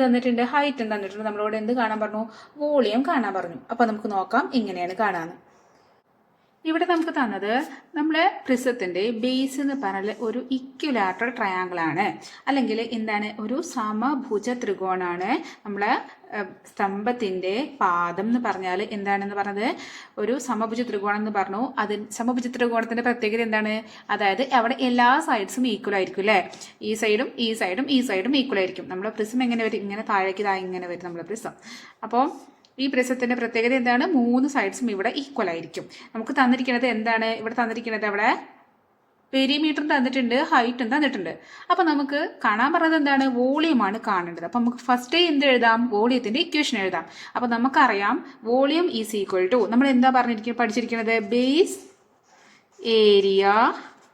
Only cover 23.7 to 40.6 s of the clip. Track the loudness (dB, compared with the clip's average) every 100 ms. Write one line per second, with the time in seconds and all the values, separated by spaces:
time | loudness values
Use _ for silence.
23.7 | -4 -8 -14 -6 0 2 2 2 2 2
24.7 | 0 0 4 4 4 2 -2 -2 -2 -2
25.7 | -2 -2 0 -2 -2 2 2 0 -10 -20
26.7 | -10 -6 -2 2 2 0 -2 -2 -2 -2
27.7 | -2 2 2 2 0 2 0 2 0 -2
28.7 | -4 -10 -8 -6 -4 -4 -2 0 0 -2
29.7 | -4 -6 -8 -2 0 0 -2 -2 -2 -4
30.7 | -8 -8 -10 -10 -12 -10 -10 -10 -14 -20
31.7 | -20 -20 -14 -2 0 0 -2 -20 _ _
32.7 | -6 -2 0 0 0 0 -2 -2 0 2
33.7 | 2 2 2 2 2 4 2 2 0 -2
34.7 | -2 -4 2 0 0 -8 -4 -2 -4 -8
35.7 | -12 -12 -16 -14 -10 -4 2 4 4 2
36.7 | 0 0 0 0 0 0 -4 -6 -2 -2
37.7 | -2 -6 -4 -2 0 2 0 -4 -20 _
38.7 | _ _ _ _ _ -4 0 2 2 2
39.7 | 0 0 2 2 0 0 0 4 4